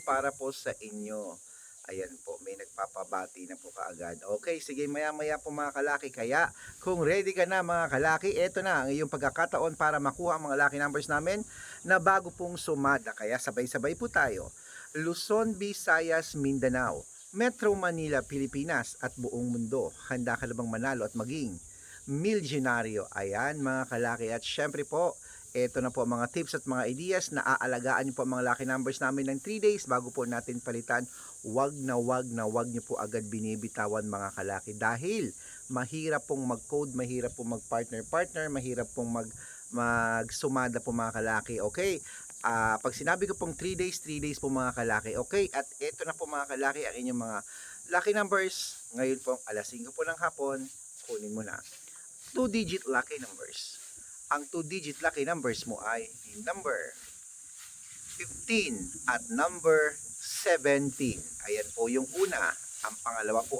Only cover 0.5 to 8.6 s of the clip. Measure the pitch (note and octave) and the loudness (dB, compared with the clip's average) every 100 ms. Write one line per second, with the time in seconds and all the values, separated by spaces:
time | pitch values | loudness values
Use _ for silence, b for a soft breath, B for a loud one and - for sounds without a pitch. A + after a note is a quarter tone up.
0.5 | C3+ C3 - G#2+ G#2 G#2 G#2+ G2 E2+ B | -4 -6 -6 -8 -8 -6 -6 -8 -10 B
1.5 | B B B - F#2+ F#2 F2 - E2+ F#2 | B B B -10 -8 -8 -8 -10 -10 -10
2.5 | G2 G2 - G2 F#2+ F#2+ F#2+ F#2 F#2 F2+ | -12 -10 -6 -6 -6 -4 -4 -4 -8 -12
3.5 | F2+ F2+ - - E2 E2+ E2 F#2+ G#2 - | -12 -12 -8 -8 -6 -8 -6 -4 -2 -2
4.5 | E3 D3+ C#3 D3 C#3+ D3+ D3+ D3+ D3+ D#3 | -4 -4 -4 -2 0 -2 -2 -2 -2 -4
5.5 | D3 D3 C#3 D3 C#3+ C#3 B2+ A#2 C#3+ E3 | -4 -2 0 2 0 -2 -4 2 4 4
6.5 | B B - F#3 F3 D3+ G3 F#3+ F#3 F3 | B B -6 0 4 6 6 4 4 4
7.5 | F#3+ E3+ E3+ D#3+ C3+ D#3 D#3+ G3 E3 F3+ | 4 4 2 4 4 6 4 4 4 2
8.5 | F#3+ | 4